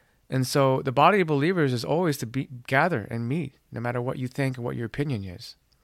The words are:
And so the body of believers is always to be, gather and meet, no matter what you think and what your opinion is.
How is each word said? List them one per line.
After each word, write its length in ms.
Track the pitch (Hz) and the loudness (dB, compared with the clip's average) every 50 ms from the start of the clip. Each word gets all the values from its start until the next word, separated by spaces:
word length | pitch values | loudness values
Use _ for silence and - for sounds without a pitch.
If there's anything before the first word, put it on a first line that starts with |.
| _ _ _ _ _ - | _ _ _ _ _ -4
And 160 | - 131 127 | -2 -2 0
so 380 | 127 - 147 135 135 131 131 - | 2 2 4 4 4 4 2 0
the 80 | 139 | 0
body 300 | 120 143 147 175 202 208 | 4 6 6 6 6 6
of 60 | 180 156 | 4 2
believers 460 | 147 139 139 170 190 175 151 131 123 | 2 2 2 2 2 2 2 2 2
is 100 | 117 - | 0 0
always 340 | - 143 165 185 160 139 - | 0 0 2 2 0 0 -2
to 100 | 131 110 | -4 -6
be, 220 | 120 131 147 - 135 120 - - | -4 -6 -6 -6 -8 -14 -6 0
gather 400 | 135 135 156 180 165 113 98 - | 2 2 4 2 2 -2 -4 -4
and 180 | 117 117 117 117 | -6 -4 -4 -2
meet, 280 | 135 175 147 127 - _ _ _ | -2 -2 -4 -6 -10 _ _ _
no 100 | - 117 | -10 -6
matter 180 | 117 120 120 123 | -4 -4 -2 -2
what 200 | 123 131 - - | -4 -4 -4 -6
you 80 | 127 123 | -6 -6
think 300 | - - 139 131 127 123 | -4 -2 -2 -2 -2 -4
and 60 | 120 | -6
what 120 | 123 135 | -6 -4
your 100 | 123 117 | -4 -6
opinion 380 | 107 - - 143 151 131 104 98 | -6 -4 -4 -4 -2 -4 -4 -6
is. 320 | 95 87 - - - - _ _ _ _ _ | -8 -12 -14 -16 -18 -20 _ _ _ _ _